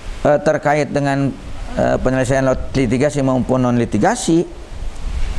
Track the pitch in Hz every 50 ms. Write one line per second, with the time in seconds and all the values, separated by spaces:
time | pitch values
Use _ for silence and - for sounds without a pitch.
0 | - - - - - 139 147 143 147 156 151 139 - 147 147 151 143 - - 143
1 | 143 139 139 139 139 131 - - - - - - - - - 123 123 127 127 131
2 | - 127 131 131 127 117 139 135 135 131 127 - - - - 135 135 107 123 120
3 | 139 147 143 143 131 135 131 127 117 - 127 127 127 123 120 120 113 - - 104
4 | 113 185 226 - - - 165 170 - - - - - - - - - - - -
5 | - - - - - - -